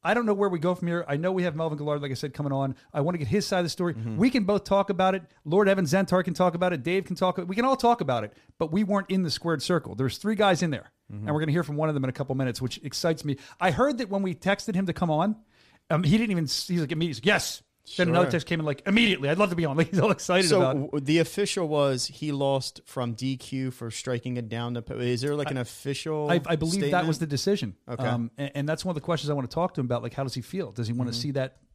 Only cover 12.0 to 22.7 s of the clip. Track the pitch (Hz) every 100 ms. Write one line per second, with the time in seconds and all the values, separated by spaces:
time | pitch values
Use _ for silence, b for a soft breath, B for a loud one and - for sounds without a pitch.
12 | 131 127 135 135 131 117 127 - 143 -
13 | 175 160 147 135 B B 185 143 269 247
14 | 220 196 190 160 190 196 - 190 190 160
15 | 170 151 196 214 b b b b _ 170
16 | 175 214 226 180 147 - - 175 147 160
17 | 170 120 175 196 - - _ _ - -
18 | 175 165 160 170 - 170 151 139 - 208
19 | 233 175 139 165 208 175 156 139 165 190
20 | 135 190 - 180 180 151 131 139 139 147
21 | 139 160 160 - 202 - 165 151 139 127
22 | - 135 151 143 139 135 127